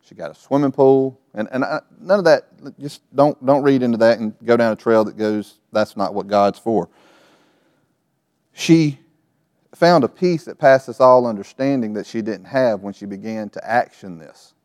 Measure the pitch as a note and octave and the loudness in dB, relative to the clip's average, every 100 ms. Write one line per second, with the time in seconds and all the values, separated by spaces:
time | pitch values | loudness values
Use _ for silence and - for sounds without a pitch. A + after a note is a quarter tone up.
0 | _ G2 D#2+ D#2 _ C#3 C#3+ C3+ C3+ C3+ | _ -16 -16 -16 _ -2 -2 2 4 4
1 | C3+ B2 _ G#2+ A2 B2+ C#3 D#3 _ _ | 0 -8 _ -10 -8 -6 -6 -6 _ _
2 | E3+ G3+ E3 C#3+ _ _ C#3+ _ C#3+ - | -2 0 4 2 _ _ -20 _ -16 -16
3 | _ C3 D3 - B2+ C#3+ C#3+ C3+ B2 A2+ | _ 0 0 0 0 2 2 2 0 2
4 | A2+ A2+ A2 - A2 A#2+ A2+ G#2+ A#2 A2+ | 2 2 -4 -8 0 0 0 -2 0 2
5 | G#2 - A2 G#2+ G#2 _ _ - - A2+ | 0 -4 -4 -4 -8 _ _ -4 -4 -6
6 | F#2+ G2+ G2 G2+ G2+ F#2+ A2+ G#2+ E2+ _ | -6 -6 -2 0 0 -2 -4 -2 -4 _
7 | _ _ _ _ _ _ _ _ _ _ | _ _ _ _ _ _ _ _ _ _
8 | _ _ _ _ _ - - E3 D3+ C#3 | _ _ _ _ _ -10 2 4 2 -4
9 | _ _ _ _ _ _ _ _ E3+ E3+ | _ _ _ _ _ _ _ _ 2 4
10 | C3 _ F3+ E3 - - C#3+ C3+ - A2+ | 0 _ -4 -2 -8 0 2 2 0 2
11 | B2+ B2+ A#2+ G#2 G2 - C#3 C3+ A2 G#2+ | 4 4 2 -8 -12 -6 -4 -2 -4 -8
12 | F#2 A2+ G#2+ F#2+ F#2 C3+ B2+ G2+ G2+ G2 | -8 -8 -8 -10 -6 -2 0 -2 -8 -14
13 | G2+ G2 A2 A2 G#2 - - A#2+ - _ | -14 -12 -12 -10 -12 -14 -4 -2 -2 _
14 | F#2+ E2+ D#2 _ _ _ | -18 -18 -20 _ _ _